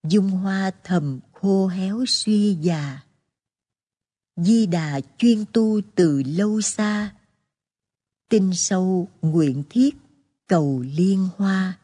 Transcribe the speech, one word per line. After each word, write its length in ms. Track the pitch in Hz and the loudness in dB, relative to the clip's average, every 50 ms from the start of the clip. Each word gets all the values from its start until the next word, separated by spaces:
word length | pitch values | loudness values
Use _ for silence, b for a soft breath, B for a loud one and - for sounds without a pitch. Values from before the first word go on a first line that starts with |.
| - 156 | -2 2
dung 220 | 175 214 190 196 | 2 2 2 2
hoa 400 | 190 185 190 196 190 190 190 190 180 _ _ | -2 -2 -2 -2 -2 -2 -4 -4 -6 _ _
thầm 360 | - 180 175 147 143 131 127 - _ | -2 -2 0 0 -2 -6 -8 -12 _
khô 340 | _ - - 196 196 196 190 | _ -4 0 0 2 2 2
héo 380 | 190 180 190 185 190 202 233 254 247 | 0 -2 -4 -4 -4 -4 -4 -2 -2
suy 460 | - - - 214 214 208 208 208 196 | -2 -2 0 0 2 2 2 2 0
già. 480 | 160 151 180 165 156 147 139 131 139 - _ _ _ _ _ _ _ _ _ _ _ _ _ _ _ _ _ _ _ _ _ _ _ _ _ _ | 0 0 -2 -2 -2 -4 -8 -10 -12 -18 _ _ _ _ _ _ _ _ _ _ _ _ _ _ _ _ _ _ _ _ _ _ _ _ _ _
Di 300 | - 170 185 226 226 220 | -2 2 2 4 4 2
Đà 340 | 180 175 170 160 151 143 139 139 - _ _ | 2 0 -2 -2 -4 -4 -6 -6 -8 _ _
chuyên 260 | 233 240 233 214 214 - | 2 2 2 2 -2 -2
tu 280 | - 226 220 220 214 214 196 - _ | 0 0 2 2 0 0 -2 -2 _
từ 280 | - 180 160 143 139 135 | 2 2 4 4 0 -2
lâu 340 | 131 151 175 202 214 214 214 | -2 -2 -2 -2 0 -2 -2
xa, 540 | 202 - - - 214 208 214 208 208 202 - _ _ _ _ _ _ _ _ _ _ _ _ _ _ _ _ _ _ _ _ _ _ _ | -4 -4 -4 -2 -2 -2 -2 -4 -6 -8 -12 _ _ _ _ _ _ _ _ _ _ _ _ _ _ _ _ _ _ _ _ _ _ _
tinh 220 | 226 214 190 190 180 | 2 2 2 2 0
sâu 540 | 170 - - 196 185 185 185 190 185 175 - _ _ | -2 -2 -2 -2 0 0 0 0 -2 -2 -6 _ _
nguyện 400 | - 160 156 170 156 143 127 139 147 _ | -4 0 2 2 2 2 0 -4 -8 _
thiết 260 | - 247 254 277 285 - _ _ _ _ _ _ _ _ _ | 0 2 2 2 0 -4 _ _ _ _ _ _ _ _ _
cầu 380 | _ 196 165 151 143 135 127 123 | _ 0 2 2 0 -2 -2 -4
liên 420 | 131 143 156 180 190 196 190 190 190 175 | -6 -2 0 2 2 2 0 0 -2 -2
hoa. 420 | - 196 196 190 190 190 185 185 _ | -2 -2 -2 0 -2 -2 -4 -6 _